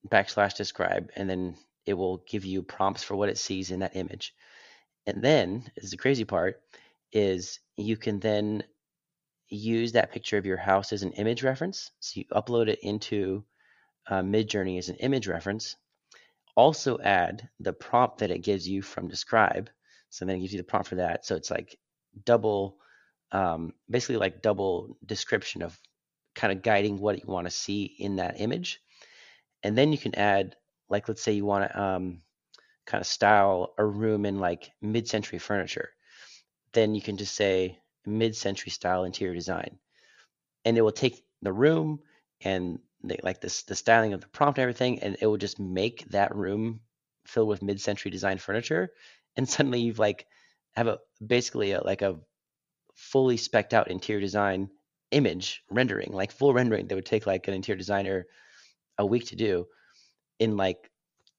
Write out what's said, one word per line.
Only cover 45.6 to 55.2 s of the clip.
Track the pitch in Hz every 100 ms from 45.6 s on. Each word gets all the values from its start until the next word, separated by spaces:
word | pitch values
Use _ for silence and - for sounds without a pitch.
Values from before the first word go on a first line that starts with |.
| 95 92 101 - -
that | 101 98 101
room | 95 104 113 113 _ _ _ _ -
filled | - 110
with | 98
mid-century | 101 98 - 101 101
design | 92 98 95
furniture. | - 104 - 165 185 - - - _ -
And | 131
suddenly | - 143 120
you've, | 117 110
like, | 104 104 - _ _ _ _
have | - 117
a, | - _ - 107
basically | 120 - 120 101
a, | 95
like, | - 98
a | 98 82 73 _ _ _ _ _ _ -
fully | - 135 131 117
spec'd | - 113 104
out | 113 -
interior | 92 - 104
design | 98 104 101 95 98 _ _ _ -
image | 139